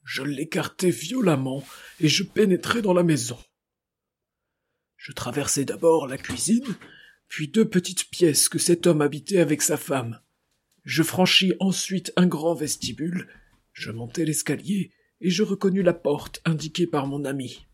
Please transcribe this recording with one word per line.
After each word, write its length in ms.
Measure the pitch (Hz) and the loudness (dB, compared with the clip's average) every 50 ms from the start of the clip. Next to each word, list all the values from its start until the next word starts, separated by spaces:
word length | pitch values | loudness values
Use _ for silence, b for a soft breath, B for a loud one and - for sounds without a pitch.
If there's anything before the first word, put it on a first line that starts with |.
| _ | _
Je 180 | - - 127 | -10 -8 -6
l'écartai 680 | 135 143 143 131 156 160 - 180 139 - - - 185 180 | -6 -6 -4 -6 -6 -4 -4 -4 -4 -4 -4 0 2 2
violemment 720 | 165 - 156 165 247 262 226 175 151 131 131 131 131 143 139 B B B B B B B | 2 0 -6 -6 -2 2 2 4 4 2 0 -4 -4 -6 -10 B B B B B B B
et 80 | 160 | 2
je 140 | 151 135 - | 2 2 2
pénétrai 640 | 196 - _ - 214 196 180 165 - - - 240 208 | -2 -2 _ 2 4 4 4 2 0 -2 -2 0 2
dans 100 | 196 180 | 2 4
la 80 | 175 | 4
maison. 380 | 175 165 156 131 110 - 120 - - _ _ _ _ _ _ _ _ _ _ _ _ _ _ _ _ _ _ _ _ _ _ _ _ _ _ _ _ _ _ | 4 4 2 2 0 -6 -10 -12 -16 _ _ _ _ _ _ _ _ _ _ _ _ _ _ _ _ _ _ _ _ _ _ _ _ _ _ _ _ _ _
Je 160 | _ - - - | _ -20 -16 -12
traversai 520 | - - 123 110 143 135 - - 143 135 | -10 -8 -6 -4 -4 -2 -2 -2 -2 -2
d'abord 400 | - - - 170 165 165 160 139 | -4 -4 2 4 4 4 4 0
la 140 | 127 131 - | -4 -8 -10
cuisine, 560 | - - 131 123 - 170 226 240 277 262 185 B B B B B B B B B B | -8 -10 -8 -4 0 2 2 0 0 -4 -10 B B B B B B B B B B
puis 200 | _ - - 156 | _ -8 -8 -8
deux 200 | 143 - 220 220 | -2 2 2 2
petites 400 | 220 - 185 180 - 185 - - _ | 4 2 -2 -2 0 -6 -8 -8 _
pièces 380 | - - 175 160 139 - - - | 0 2 2 4 4 2 0 0
que 100 | - 156 | 0 0
cet 260 | - - 170 170 - | 2 2 2 4 4
homme 160 | 180 165 151 | 2 4 4
habitait 380 | 147 147 - 147 - - 202 180 | 2 0 0 -4 -6 0 2 2
avec 240 | 165 143 151 143 - | 4 4 2 0 0
sa 120 | - 151 | 0 0
femme. 460 | 143 - - 143 135 120 117 113 - _ _ _ _ _ _ _ _ _ _ _ _ _ | -2 -2 -4 -4 -4 -4 -6 -10 -12 _ _ _ _ _ _ _ _ _ _ _ _ _
Je 180 | 143 123 156 | -4 0 0
franchis 520 | 156 - - 180 185 180 - - 190 185 175 - | 0 2 2 2 2 4 4 4 4 2 0 2
ensuite 540 | 190 190 185 - - - 190 180 170 - - | 0 0 0 -2 -4 -4 -4 -4 -4 -2 2
un 100 | 185 180 | 4 4
grand 260 | 180 170 151 147 170 170 | 4 4 2 0 0 0
vestibule, 760 | 135 151 135 - - - 127 117 - 151 175 175 180 - b b b b b b b b _ _ | 0 -2 -4 -4 -6 -6 -8 -6 -6 -6 -6 -4 -6 -8 b b b b b b b b _ _
je 160 | - - 131 | -14 -12 -10
montai 360 | 120 113 120 117 - 170 160 | -10 -10 -12 -8 -4 -4 -2
l'escalier 680 | 156 151 - - - 143 - - - 208 196 175 - _ _ _ _ _ _ | -2 -2 -4 -2 -4 -4 -4 -4 -4 -4 -4 -4 -6 _ _ _ _ _ _
et 100 | - 190 | -2 0
je 100 | 175 175 | 2 2
reconnus 420 | 214 170 196 190 - 196 180 196 185 | 0 0 0 0 0 0 2 4 2
la 120 | 175 170 | 2 2
porte 440 | - - 143 147 139 - - - - _ | 2 0 -2 -2 -2 -4 -12 -16 -4 _
indiquée 400 | 170 165 147 147 156 - - 170 | -2 -2 -2 -4 -8 -2 -2 -2
par 220 | 165 - 143 135 | 0 0 -2 -2
mon 180 | 139 139 143 143 | -2 -4 -4 -4
ami. 420 | 131 139 139 127 120 - - - _ | -4 -6 -6 -8 -10 -12 -16 -20 _